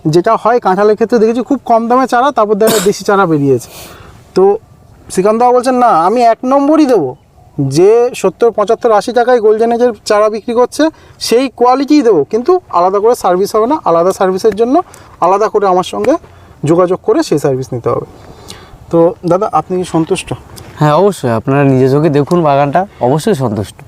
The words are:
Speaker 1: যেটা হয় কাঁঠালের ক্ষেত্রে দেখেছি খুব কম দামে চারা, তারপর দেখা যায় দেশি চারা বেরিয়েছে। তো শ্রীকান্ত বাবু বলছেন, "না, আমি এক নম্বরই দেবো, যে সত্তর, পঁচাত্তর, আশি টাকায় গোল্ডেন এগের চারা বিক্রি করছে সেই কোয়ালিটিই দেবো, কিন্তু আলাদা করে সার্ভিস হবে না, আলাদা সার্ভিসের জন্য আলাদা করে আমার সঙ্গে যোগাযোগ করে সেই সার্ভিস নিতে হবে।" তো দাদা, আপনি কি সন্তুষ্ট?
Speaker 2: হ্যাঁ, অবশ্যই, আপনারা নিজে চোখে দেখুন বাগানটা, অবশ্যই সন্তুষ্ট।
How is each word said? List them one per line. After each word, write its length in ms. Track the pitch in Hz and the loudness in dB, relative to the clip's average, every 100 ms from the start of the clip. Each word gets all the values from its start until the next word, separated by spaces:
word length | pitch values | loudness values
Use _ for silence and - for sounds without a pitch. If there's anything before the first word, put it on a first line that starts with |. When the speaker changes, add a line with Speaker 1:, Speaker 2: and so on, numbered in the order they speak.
| 160 | -2
Speaker 1:
যেটা 300 | 165 220 220 | 0 2 0
হয় 240 | 214 240 | 0 0
কাঁঠালের 340 | 202 185 208 | 0 0 0
ক্ষেত্রে 240 | 208 220 240 | 0 0 0
দেখেছি 240 | 220 240 | 0 0
খুব 180 | - 277 | -4 -4
কম 240 | - 226 233 | 0 0 2
দামে 180 | 247 254 | 0 0
চারা, 260 | 240 277 | 0 0
তারপর 220 | 240 214 | 0 -2
দেখা 160 | 208 220 | 0 0
যায় 100 | 220 | 2
দেশি 240 | 185 - | 0 -2
চারা 220 | 202 196 185 | -2 0 0
বেরিয়েছে। 420 | 151 139 123 - - - - - - - | 0 0 -2 -4 -20 -20 -20 -20 -20 -6
তো 240 | - 196 202 - - - - - | 0 2 0 -6 -20 -20 -20 -8
শ্রীকান্ত 320 | - 190 220 | -2 0 2
বাবু 120 | 247 | 2
বলছেন, 200 | 247 247 | 2 0
"না, 120 | 247 240 | 0 2
আমি 340 | 165 170 247 | 2 2 2
এক 180 | 233 220 | 2 0
নম্বরই 420 | 254 277 277 311 285 | 0 0 2 2 2
দেবো, 300 | 220 131 139 _ _ - - | 2 -2 -8 _ _ -12 -6
যে 500 | 135 143 190 233 247 | -2 2 4 4 0
সত্তর, 360 | 226 190 - 233 | -2 -4 0 -2
পঁচাত্তর, 420 | 214 202 226 233 | 0 -2 0 0
আশি 200 | 208 214 | 0 0
টাকায় 280 | 233 240 247 | 0 2 2
গোল্ডেন 320 | 214 214 233 | 2 2 0
এগের 200 | 233 247 208 | 0 -2 -2
চারা 260 | - 208 214 | -2 0 0
বিক্রি 240 | 214 - | -2 -4
করছে 340 | 233 240 - 311 - - - | -2 -2 0 -2 -4 -18 -12
সেই 320 | - 226 269 - | -2 0 0 0
কোয়ালিটিই 460 | 247 262 269 302 | 0 2 2 2
দেবো, 220 | 233 170 | 2 2
কিন্তু 360 | 139 220 247 359 - | 0 -2 0 -2 -2
আলাদা 280 | - 180 202 | -2 0 0
করে 160 | 220 | 0
সার্ভিস 420 | 247 196 180 196 220 | 0 0 0 -2 -2
হবে 100 | 220 | -2
না, 140 | 311 | -2
আলাদা 280 | - 165 180 | 0 0 0
সার্ভিসের 440 | 185 190 185 226 202 | 0 -2 0 -2 0
জন্য 260 | 233 302 - - - - | 0 0 -2 -12 -20 -4
আলাদা 280 | 170 196 254 | 0 0 0
করে 180 | 214 196 | 0 0
আমার 180 | 180 | 0
সঙ্গে 320 | 180 208 214 330 - - - - | -2 -4 -2 -2 -6 -20 -20 -6
যোগাযোগ 340 | 143 165 180 180 | -2 0 0 -2
করে 200 | - 277 | -2 -2
সেই 160 | 311 151 | -2 -2
সার্ভিস 340 | 147 131 131 | -2 -4 -6
নিতে 160 | 123 117 | -6 -4
হবে।" 180 | 123 - - - - - - - - - | -4 -6 -16 -20 -20 -20 -20 -20 -20 -4
তো 240 | 170 170 - 175 | 0 0 0 -2
দাদা, 240 | 185 214 | -2 -2
আপনি 240 | 151 - 185 | -4 -4 -6
কি 60 | |
সন্তুষ্ট? 500 | 175 165 160 185 - - - - - - | -4 -4 -2 -4 -6 -12 -14 -20 -14 -2
Speaker 2:
হ্যাঁ, 160 | 151 | 0
অবশ্যই, 360 | 151 202 175 123 | 2 2 0 -4
আপনারা 340 | 113 135 139 | -4 -2 0
নিজে 260 | 139 127 131 | 2 2 2
চোখে 200 | 143 160 | 2 2
দেখুন 320 | 143 135 175 | 0 0 0
বাগানটা, 440 | 151 139 143 160 196 - | 2 0 0 -2 -4 -4
অবশ্যই 340 | 123 151 220 | -2 0 0
সন্তুষ্ট। 400 | 135 127 104 98 - | -2 -2 -4 -8 -12